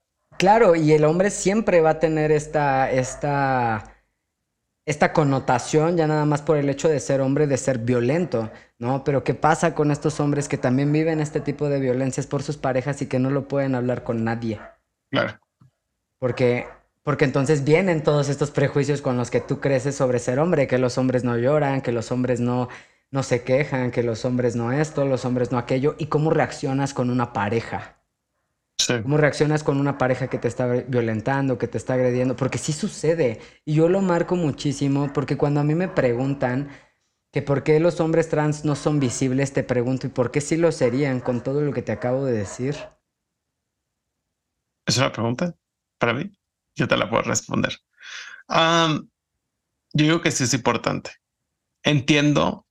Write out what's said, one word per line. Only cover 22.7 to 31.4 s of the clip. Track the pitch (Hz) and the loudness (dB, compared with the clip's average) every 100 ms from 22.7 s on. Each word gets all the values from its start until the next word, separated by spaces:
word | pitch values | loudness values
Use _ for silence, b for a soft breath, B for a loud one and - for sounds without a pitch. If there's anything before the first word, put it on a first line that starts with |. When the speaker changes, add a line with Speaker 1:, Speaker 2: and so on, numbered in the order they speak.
| B B B _ | B B B _
Speaker 1:
no | 135 | -6
se | 131 120 | -2 -2
quejan, | - 127 143 135 123 | 2 0 0 -2 -2
que | 120 | -2
los | 117 110 | -2 -2
hombres | 127 123 123 117 | -2 0 0 -2
no | 117 | -2
esto, | 135 156 - | -2 -2 -2
los | 139 127 | -2 0
hombres | 127 127 120 | -2 -2 0
no | 123 | -2
aquello, | 120 131 139 - | 0 0 0 -2
y | 151 | -2
cómo | 151 156 | 0 2
reaccionas | 160 123 - 139 135 139 | 2 0 -2 -4 -2 -2
con | - 123 | -2 -2
una | 123 120 | 0 -2
pareja. | - 208 160 - 92 - - _ _ _ _ _ _ _ - | -2 -2 -2 -2 -8 -10 -18 _ _ _ _ _ _ _ -4
Speaker 2:
Sí. | - 123 | -2 -2
Speaker 1:
¿Cómo | 110 151 | 0 2
reaccionas | 151 - 151 151 | 2 2 0 0
con | 151 139 | 0 0
una | 143 139 | -2 0
pareja | 127 127 131 | 0 0 -2
que | - | -4
te | 120 | -4
está | - 127 | -2 -2
violentando, | 123 - 123 113 110 107 139 | -2 -2 -2 0 -2 -2 0